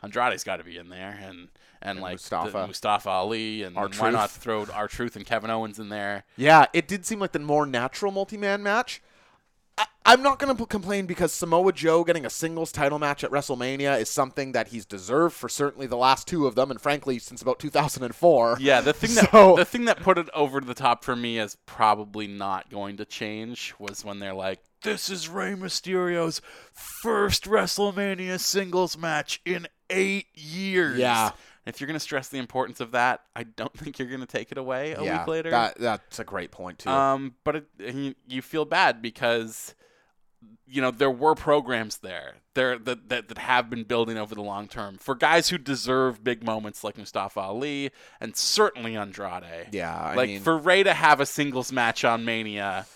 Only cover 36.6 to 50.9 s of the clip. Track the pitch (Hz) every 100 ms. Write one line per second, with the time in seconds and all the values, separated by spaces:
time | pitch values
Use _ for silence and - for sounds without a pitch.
36.6 | 90 - 131 135 135 135 135 120 151 151
37.6 | 151 - - 131 139 - - 131 - 160
38.6 | 151 165 165 117 113 - 120 117 113 -
39.6 | - - _ _ _ _ _ _ 113 _
40.6 | _ 135 127 117 139 123 156 156 156 147
41.6 | 131 120 107 - 95 87 67 - _ 131
42.6 | 127 123 113 120 - 123 107 110 - 127
43.6 | 117 117 107 120 113 110 107 107 104 101
44.6 | 104 120 101 95 - 123 156 170 - 175
45.6 | 127 127 113 131 131 110 120 117 117 110
46.6 | 107 - 104 107 101 107 98 104 95 110
47.6 | 147 143 139 - - - 113 - - -
48.6 | 214 127 117 110 101 95 98 90 85 85
49.6 | 85 98 82 82 80 127 127 101 127 160
50.6 | 165 190 180